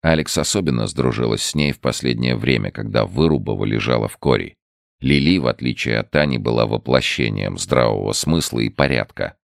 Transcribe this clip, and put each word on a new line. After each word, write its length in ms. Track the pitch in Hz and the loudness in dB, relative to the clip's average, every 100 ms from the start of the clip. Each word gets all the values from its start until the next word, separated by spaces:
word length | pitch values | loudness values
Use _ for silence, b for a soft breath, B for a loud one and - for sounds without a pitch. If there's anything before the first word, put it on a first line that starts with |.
Алекс 360 | 82 80 - - | 2 0 0 -2
особенно 500 | 73 104 85 62 53 | -2 0 0 0 -2
сдружилась 540 | - 64 55 58 53 | 0 -2 0 -2 -2
с 140 | - 76 | -2 0
ней 180 | 73 | 0
в 80 | 69 | 0
последнее 560 | 62 60 62 58 62 60 | -4 -2 -2 -2 -2 0
время, 340 | 58 62 50 | 0 0 -2
когда 340 | 55 55 53 50 | -6 -4 -2 -2
Вырубова 600 | 52 80 73 50 50 50 | 2 2 2 0 -2 -2
лежала 420 | 55 53 60 55 | -2 0 0 0
в 100 | - | -2
Кори. 380 | 71 58 50 _ _ _ _ _ | 0 0 0 _ _ _ _ _
Лили, 380 | 65 71 71 92 | 2 4 4 4
в 80 | 64 | 2
отличие 500 | 55 64 58 60 57 | -2 -4 -2 -2 -2
от 180 | 53 - | 0 2
Ани, 220 | 73 60 | 2 0
была 300 | 52 57 55 | 0 0 2
воплощением 920 | 57 62 64 - - 58 50 50 50 | 0 2 0 0 -2 -2 -2 -4 -4
здравого 560 | - 64 58 52 50 | 0 2 2 0 -2
смысла 460 | - - 82 - 58 | -4 0 0 0 -2
и 100 | 57 | -2
порядка. 680 | - 69 64 50 - - - | 0 0 0 -4 -6 -8 -8